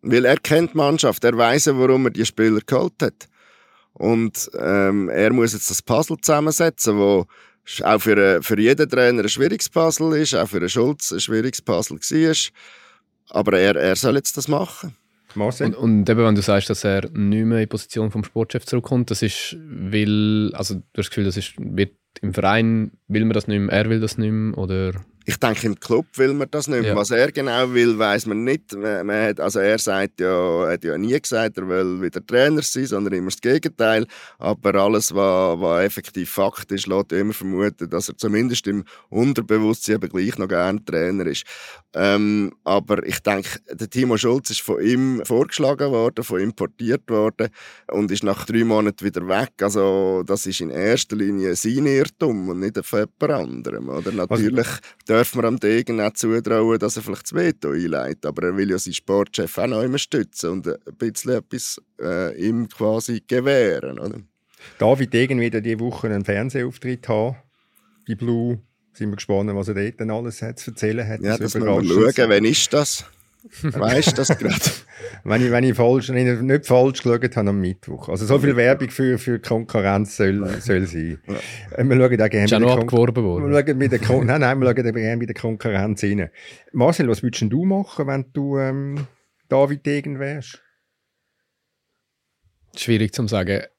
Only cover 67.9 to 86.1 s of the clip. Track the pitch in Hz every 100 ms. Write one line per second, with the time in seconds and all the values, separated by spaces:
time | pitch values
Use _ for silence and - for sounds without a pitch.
67.9 | _ - 101 120 117 120 117 _ _ _
68.9 | - 107 98 - 98 104 101 98 98 101
69.9 | - 110 110 120 110 113 120 - 110 107
70.9 | 113 107 107 98 110 107 113 110 95 90
71.9 | 90 113 131 117 101 110 143 - 143 147
72.9 | - - _ _ _ - - 156 - 107
73.9 | 127 156 120 135 147 107 82 - - -
74.9 | - - - - 110 123 120 131 113 120
75.9 | 131 123 127 123 120 131 147 147 127 131
76.9 | 131 123 120 123 120 101 98 90 95 -
77.9 | - - 92 107 139 143 120 120 139 127
78.9 | - 131 123 - 117 - 113 113 113 98
79.9 | 98 104 - 98 98 98 98 - 95 92
80.9 | 82 80 76 - 101 - - - - 131
81.9 | 131 127 120 110 107 104 110 120 123 117
82.9 | 123 120 120 104 87 143 143 143 131 135
83.9 | 123 110 127 120 147 131 135 127 120 117
84.9 | 113 110 117 117 113 117 110 117 98 101
85.9 | 101 101